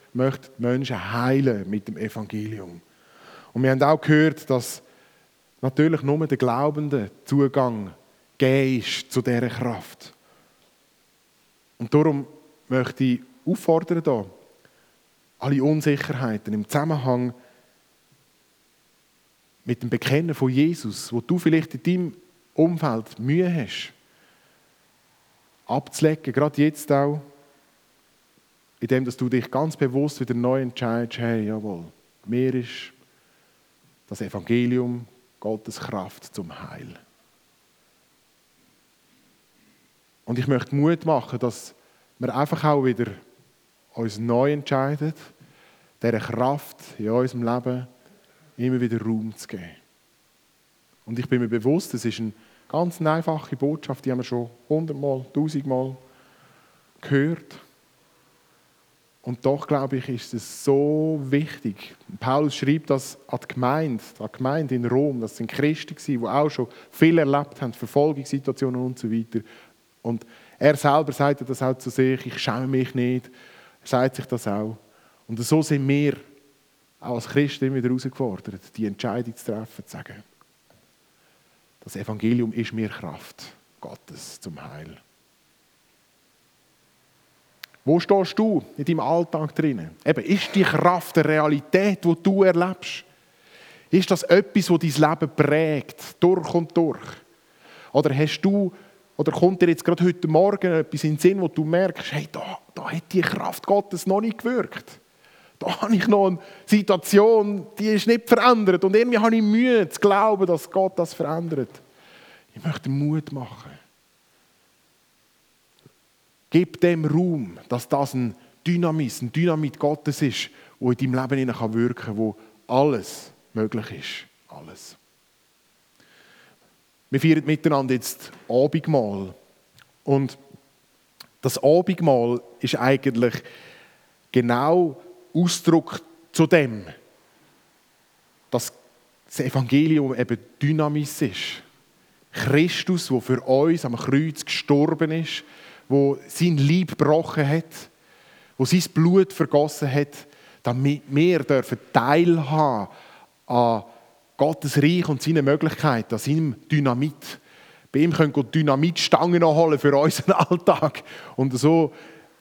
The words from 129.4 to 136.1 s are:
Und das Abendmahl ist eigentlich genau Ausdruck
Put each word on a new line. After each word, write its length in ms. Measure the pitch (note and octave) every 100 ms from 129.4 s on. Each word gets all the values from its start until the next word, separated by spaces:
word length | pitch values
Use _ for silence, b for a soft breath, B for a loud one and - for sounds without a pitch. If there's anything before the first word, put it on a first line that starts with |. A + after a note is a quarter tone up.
| _ _ _ _ _ _
Und 360 | - C#3 C3+ - _ - _ _ _ _ _ _ - _
das 240 | C3+ -
Abendmahl 800 | C3 E3+ F3+ F3 E3 B2+ A#2+ A#2+ - -
ist 160 | - -
eigentlich 640 | B2 C3+ C#3 A#2 A#2+ - - B B B B B B B _
genau 640 | B2+ A#2+ A#2+ D3 F3 E3+ C3 - - -
Ausdruck 680 | D#3+ F3 - - E3 - - -